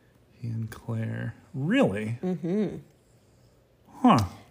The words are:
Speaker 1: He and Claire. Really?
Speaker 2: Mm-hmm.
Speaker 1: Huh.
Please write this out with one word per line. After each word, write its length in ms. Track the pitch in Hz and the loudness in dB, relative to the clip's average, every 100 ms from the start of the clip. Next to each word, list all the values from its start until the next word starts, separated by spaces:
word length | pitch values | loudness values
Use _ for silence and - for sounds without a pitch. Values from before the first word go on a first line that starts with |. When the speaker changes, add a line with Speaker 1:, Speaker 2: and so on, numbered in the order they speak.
| _ _ _ | _ _ _
Speaker 1:
He 160 | _ 117 | _ -8
and 220 | 113 113 | -6 -8
Claire. 640 | - - 113 113 113 120 - - | -10 -8 -6 -4 -6 -8 -10 -10
Really? 680 | 135 147 254 202 98 113 120 | -4 0 4 2 2 -4 -4
Speaker 2:
Mm-hmm. 520 | 185 175 165 202 190 165 - _ _ _ _ _ _ _ _ _ _ - | -4 -4 -2 -2 -2 -6 -14 _ _ _ _ _ _ _ _ _ _ 2
Speaker 1:
Huh. 180 | 254 156 98 - - | 6 6 4 -6 -10